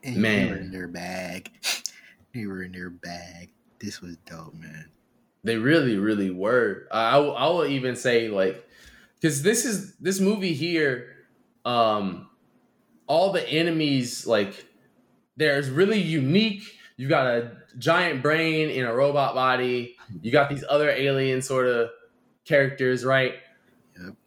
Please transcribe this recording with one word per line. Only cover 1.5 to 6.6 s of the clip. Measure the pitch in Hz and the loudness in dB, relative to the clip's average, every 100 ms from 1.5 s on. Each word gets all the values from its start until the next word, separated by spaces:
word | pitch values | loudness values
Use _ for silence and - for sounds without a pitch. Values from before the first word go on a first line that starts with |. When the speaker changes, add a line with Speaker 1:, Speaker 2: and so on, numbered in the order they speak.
| _ - - - - - _ _ | _ -6 -6 -8 -12 -20 _ _
Speaker 1:
They | 120 104 | -12 -10
were | 95 | -10
in | 90 | -12
their | 92 90 | -12 -14
bag. | 87 87 87 87 85 87 _ _ _ | -14 -14 -14 -16 -20 -20 _ _ _
This | 104 - | -14 -14
was | 87 85 - | -16 -18 -18
dope, | 82 80 | -18 -18
man. | 80 80 78 - _ _ _ _ _ | -20 -18 -18 -20 _ _ _ _ _
Speaker 2:
They | 104 113 | -6 -2
really, | 120 165 135 104 | 2 4 4 0
really | 104 107 98 | 0 0 -2
were. | 90 101 123 | -2 0 2